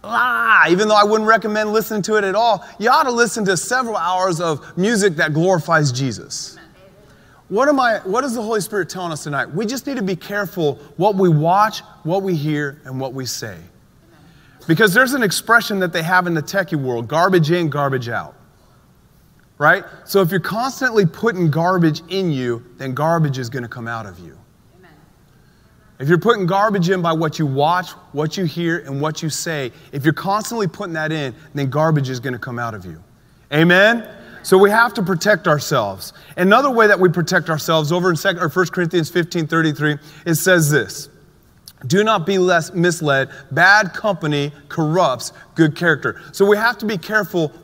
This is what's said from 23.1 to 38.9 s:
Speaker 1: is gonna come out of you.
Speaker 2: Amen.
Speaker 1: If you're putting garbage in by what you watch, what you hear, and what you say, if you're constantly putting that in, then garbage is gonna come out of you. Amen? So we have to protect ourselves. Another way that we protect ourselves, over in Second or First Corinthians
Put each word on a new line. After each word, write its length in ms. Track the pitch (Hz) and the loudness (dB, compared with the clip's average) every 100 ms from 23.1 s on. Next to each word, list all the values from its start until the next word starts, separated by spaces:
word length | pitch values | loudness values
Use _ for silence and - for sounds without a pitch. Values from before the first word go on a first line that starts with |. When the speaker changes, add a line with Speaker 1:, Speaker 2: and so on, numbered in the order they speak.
| 170 151 131 | 2 0 -2
Speaker 1:
is 120 | 120 | -6
gonna 180 | 131 120 | -8 -10
come 200 | 127 113 | -10 -10
out 200 | 117 104 | -10 -12
of 100 | 90 | -16
you. 160 | 82 - _ _ _ 190 | -20 -20 _ _ _ _
Speaker 2:
Amen. 120 | 180 156 _ _ _ _ _ _ _ _ _ _ | -20 _ _ _ _ _ _ _ _ _ _ _
Speaker 1:
If 80 | 135 | 0
you're 100 | 170 | 2
putting 300 | 214 220 175 | 2 0 0
garbage 420 | 196 214 196 170 | 2 2 2 0
in 140 | 190 | 0
by 100 | 170 | 0
what 240 | 160 165 - | 0 -2 -2
you 80 | 151 | -2
watch, 460 | 131 147 180 170 - - | 0 0 0 -4 -16 -12
what 220 | 143 156 196 | -6 -4 -2
you 100 | 175 | -4
hear, 340 | 165 170 170 | -2 -4 -4
and 200 | 139 139 | -6 -4
what 220 | 151 156 | -4 -4
you 80 | 160 | -6
say, 420 | - 175 156 127 - - | -6 -6 -6 -6 -10 -12
if 140 | 147 143 | -2 0
you're 80 | |
constantly 540 | 156 196 208 208 233 190 | 0 -2 -4 -4 -4 -6
putting 260 | - 202 | -6 -8
that 180 | 160 156 | -6 -4
in, 240 | 160 143 107 - | -4 -6 -10 -12
then 160 | 143 135 | -6 -4
garbage 400 | 143 156 151 131 | 0 2 0 -2
is 100 | 127 | -6
gonna 200 | 127 123 | -8 -8
come 180 | - 120 | -10 -8
out 160 | 117 | -8
of 100 | 107 | -10
you. 200 | 90 80 - _ _ _ _ | -14 -18 -20 _ _ _ _
Amen? 560 | 147 170 180 208 233 - - - - - | 2 6 6 6 2 -6 -18 -20 -16 2
So 120 | 190 | 6
we 120 | 202 | 6
have 220 | 214 240 233 | 4 2 0
to 80 | |
protect 440 | 180 180 208 208 175 | -2 0 2 2 2
ourselves. 640 | 147 - 139 104 95 - - - - | 0 0 -2 -2 -6 -14 -18 -16 -2
Another 340 | 185 226 277 | 4 4 4
way 180 | 226 214 | 4 4
that 120 | 185 | 6
we 80 | 180 | 4
protect 420 | 170 165 180 160 | 2 0 0 0
ourselves, 440 | 156 - 160 151 | -4 0 0 2
over 160 | 175 180 | 0 0
in 80 | 165 | 0
Second 260 | 196 170 | -2 -2
or 60 | 170 | -2
First 240 | 180 175 | 0 -2
Corinthians 360 | - 170 | -2 0